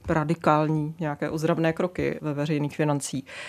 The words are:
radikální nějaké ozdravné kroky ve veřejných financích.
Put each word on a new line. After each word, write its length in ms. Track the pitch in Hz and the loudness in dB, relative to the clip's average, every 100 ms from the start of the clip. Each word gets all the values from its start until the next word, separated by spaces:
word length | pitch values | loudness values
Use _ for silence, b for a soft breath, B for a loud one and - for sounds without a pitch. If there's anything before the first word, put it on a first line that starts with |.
| - | -2
radikální 840 | 160 151 170 160 151 156 156 151 160 | 0 2 2 4 4 4 2 -2 -4
nějaké 300 | 156 147 151 | -4 -2 -4
ozdravné 440 | 160 160 165 165 | -2 0 2 2
kroky 460 | 160 180 - 143 151 | 2 -2 0 -2 -2
ve 120 | 151 | -4
veřejných 420 | 143 151 147 147 - | -2 -2 0 -2 0
financích. 480 | 151 143 - 135 - B | 0 0 -2 -8 -8 B